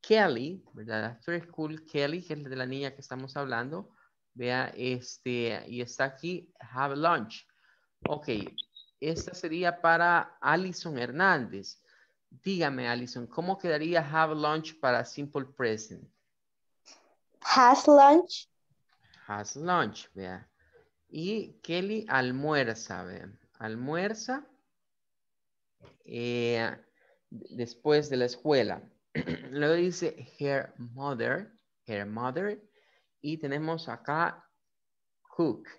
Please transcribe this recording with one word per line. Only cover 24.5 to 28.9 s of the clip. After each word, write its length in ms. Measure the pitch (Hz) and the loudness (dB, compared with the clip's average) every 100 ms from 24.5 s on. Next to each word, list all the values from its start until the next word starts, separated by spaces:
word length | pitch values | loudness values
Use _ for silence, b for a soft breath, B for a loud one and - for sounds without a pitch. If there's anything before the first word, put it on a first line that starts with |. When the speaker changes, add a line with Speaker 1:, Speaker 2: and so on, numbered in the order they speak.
| _ _ _ _ _ _ _ _ _ _ _ _ _ - _ | _ _ _ _ _ _ _ _ _ _ _ _ _ -20 _
Speaker 1:
eh, 720 | - 120 120 120 120 117 113 - _ _ _ _ _ | -14 -6 -4 0 0 0 -2 -6 _ _ _ _ _
después 800 | 113 - 123 117 - 151 147 143 | -20 -14 -8 -8 -4 2 2 2
de 80 | 127 | 0
la 80 | 123 | 0
escuela. 560 | - 151 139 104 90 - | -2 2 4 2 -4 -12